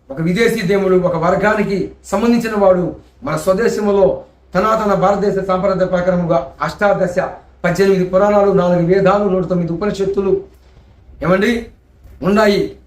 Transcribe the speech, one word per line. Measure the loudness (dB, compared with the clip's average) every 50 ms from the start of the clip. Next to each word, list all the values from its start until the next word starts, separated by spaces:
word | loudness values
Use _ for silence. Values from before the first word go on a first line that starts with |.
| _ -12
ఒక | -8 -4
విదేశీ | -2 -2 0 2 0 0 0 0 -2
దేవుడు, | 0 0 0 2 2 2
ఒక | 2 2 0 0
వర్గానికి | -2 0 0 0 2 2 0 0 0 -2 -2 -2 -4 -6 -6 -10 -16 -10
సంబంధించిన | -6 -4 -2 0 2 2 2 0 -2 0
వాడు, | 2 4 4 4 4 0 -4 -6 -10 -16 _ _ _ -8
మన | -6 -6
స్వదేశంలో | -4 -2 -2 0 0 0 -2 -2 -2 0 0 2 2 2 2 0 -2 -8 -16 _ _ _ _ -4
సనాతన | -2 0 0 0 0 0 0 0
భారతదేశ | 2 2 2 2 0 0 -2 -2 -2 -2
సాంప్రదాయ | -2 -2 0 0 0 0 0 0 0
ప్రకారముగా | -2 -2 0 0 0 0 0 0 0 -2 -2 -4 -8 -8 -8
అష్టాదశ, | -8 -4 0 0 0 2 0 -2 -2 -2 -4 -4 -6 -6 -12 -20 _ _ _ -4
పద్దెనిమిది | -2 0 0 2 2 2 2 0
పురాణాలు, | 0 2 2 2 4 4 4 4 4 2
నాలుగు | 2 2 2 2 2 2
వేదాలు, | 2 2 2 4 2 2 2 0
నూట | 0 0 -2 -2
తొమ్మిది | -2 -2 -2 -2 -2 -4
ఉపనిషత్తులు | -4 -4 -4 -4 -2 -4 -2 -2 -2 -2 -2 -2 -4 -6 -12 -18 -20 _ _ _ -20 -20 _ -20 _ _ -20 -14 -6 -2
ఏమండి | 0 0 0 0 0 -2 -2 -6 -10 -18 _ _ _ _ _ -20 -20 -12 -6 -2
ఉన్నాయి. | 0 2 2 4 2 2 0 -2 -4 -8 -14 -20